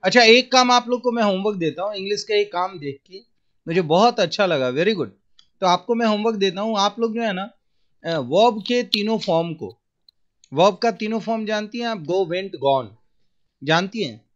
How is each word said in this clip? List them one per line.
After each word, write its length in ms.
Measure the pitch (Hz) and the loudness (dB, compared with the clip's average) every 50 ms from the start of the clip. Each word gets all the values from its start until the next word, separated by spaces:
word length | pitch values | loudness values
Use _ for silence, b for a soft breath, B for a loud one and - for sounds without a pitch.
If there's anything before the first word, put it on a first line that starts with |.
| - | -2
अच्छा, 180 | 190 190 247 240 | 4 4 6 8
एक 300 | 220 226 247 247 247 - | 8 8 6 6 4 2
काम 180 | 254 254 247 | 4 4 6
आप 180 | 247 247 240 233 | 4 2 2 0
लोग 140 | 247 240 240 | -4 -2 -2
को 100 | 247 233 | -2 0
मैं 100 | 233 220 | 0 0
होमवर्क 340 | 208 190 190 196 214 214 | 0 0 0 -2 -2 -2
देता 260 | 190 165 156 135 147 185 | -2 -4 -4 -4 -4 -6
हूँ, 120 | 208 214 | -6 -6
इंग्लिश 280 | 196 190 196 208 196 - | -8 -6 -4 -4 -6 -4
का 120 | - 214 | -2 0
एक 180 | 208 208 202 202 | 0 0 0 -2
काम 260 | 175 180 190 190 175 | -4 -4 -4 -6 -8
देख 220 | 147 143 135 139 _ | -10 -10 -10 -10 _
के 120 | _ 180 196 233 _ _ _ _ _ _ _ _ - | _ -20 -20 _ _ _ _ _ _ _ _ _ -2
मुझे 140 | 165 180 180 | -2 0 2
बहुत 380 | 147 156 180 214 240 240 240 | 2 4 6 6 4 4 2
अच्छा 260 | 202 160 - - 208 | -2 -2 0 0 0
लगा, 240 | 185 165 143 131 127 | 0 2 0 0 0
very 240 | 127 139 170 202 226 | 0 0 0 0 0
good। 140 | 185 143 101 - _ _ _ _ _ _ _ _ _ | 0 -4 -6 -8 _ _ _ _ _ _ _ _ _
तो 60 | 190 | 2
आपको 280 | 185 175 175 - - 240 | 2 2 2 0 -2 -2
मैं 120 | 226 233 | 0 2
होमवर्क 300 | 226 214 208 208 226 226 | 0 0 0 0 -2 -2
देता 240 | 208 196 196 175 190 | 0 -2 -2 -2 -2
हूँ, 180 | 208 226 226 202 | -6 -4 -2 0
आप 180 | 196 208 202 - | 0 -2 -2 -2
लोग 160 | 226 226 214 | -4 -4 -4
जो 80 | 233 233 | -4 -4
है 100 | 220 190 | -4 -4
ना, 200 | 185 190 220 _ _ _ _ _ _ _ _ _ _ _ | -4 -8 -10 _ _ _ _ _ _ _ _ _ _ _
अ, 140 | 165 165 160 | -6 -4 -4
वर्ब 460 | 131 120 139 185 220 240 220 220 190 | -4 0 2 4 4 4 2 0 -6
के 160 | - 240 247 240 | -2 -2 -2 0
तीनों 360 | 190 - 208 202 214 226 214 | -2 -2 -2 -2 -2 -4 -4
फॉर्म 360 | - - 170 165 170 170 160 | -2 0 0 0 0 -2 -6
को, 240 | 151 120 95 - _ _ _ _ _ _ _ _ _ _ _ _ _ _ _ - | -10 -12 -14 -14 _ _ _ _ _ _ _ _ _ _ _ _ _ _ _ 0
वर्ब 240 | 139 175 202 196 | 2 4 4 2
का 140 | 185 - 233 | 2 -4 -4
तीनों 300 | 226 - 226 214 220 226 | -4 -2 -6 -6 -6 -6
फॉर्म 260 | 175 214 226 226 220 | -4 -4 -6 -6 -4
जानती 320 | 208 214 214 214 208 214 233 | -4 -4 -6 -6 -8 -10 -8
हैं 80 | 233 | -6
आप? 120 | 233 226 202 | -6 -6 -8
go, 280 | 156 143 175 190 196 | -6 -4 -2 -2 -2
went, 240 | 165 170 185 196 196 196 156 123 | -2 -4 -6 -6 -8 -12 -4 0
gone 220 | 139 139 135 123 104 - _ _ _ _ _ _ _ _ _ _ _ _ _ 139 | 0 0 0 -2 -6 -14 _ _ _ _ _ _ _ _ _ _ _ _ _ -2
जानती 380 | 139 156 170 185 196 - 226 202 | 0 0 0 0 -2 -6 -8 -8
हैं? 220 | 135 110 113 _ _ _ | -8 -8 -14 _ _ _